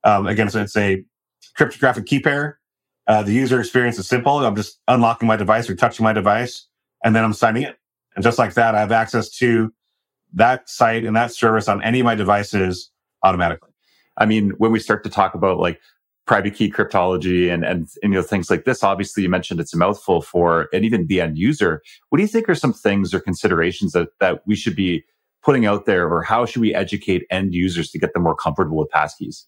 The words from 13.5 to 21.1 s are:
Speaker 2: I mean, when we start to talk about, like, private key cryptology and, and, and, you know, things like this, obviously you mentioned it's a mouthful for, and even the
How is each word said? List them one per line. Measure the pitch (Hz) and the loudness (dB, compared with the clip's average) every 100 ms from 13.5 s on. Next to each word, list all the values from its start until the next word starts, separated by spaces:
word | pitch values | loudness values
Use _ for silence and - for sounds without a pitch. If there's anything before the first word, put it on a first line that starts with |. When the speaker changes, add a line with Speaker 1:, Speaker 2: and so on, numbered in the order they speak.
| 82 _ _ _ _ _ - | -4 _ _ _ _ _ -2
Speaker 2:
I | 110 | 2
mean, | 110 101 - | 2 0 0
when | 110 | 2
we | 113 | 2
start | - 107 | 0 -2
to | 104 | -2
talk | - 95 87 | -2 -2 0
about, | 95 87 | 0 0
like, | 85 85 _ _ _ _ - | -2 -4 _ _ _ _ 0
private | 104 101 - | 0 0 -2
key | 104 | -2
cryptology | - 104 98 90 92 92 90 87 | 0 -2 0 0 0 0 0 2
and, | 87 | 0
and, | - 87 78 - | -2 -4 -6 -4
and, | 101 | -2
you | 95 | 0
know, | |
things | 87 101 85 | 0 -2 0
like | - - | -2 0
this, | 127 | 0
obviously | 101 95 98 - | 0 0 -4 -2
you | 92 | -2
mentioned | 90 - 85 | -2 -4 -8
it's | 82 | -6
a | 82 | 0
mouthful | 90 104 - 85 | 0 0 0 -2
for, | - 90 85 82 80 | 0 0 2 2 0
and | 95 | -2
even | 113 113 | 0 0
the | 82 | 0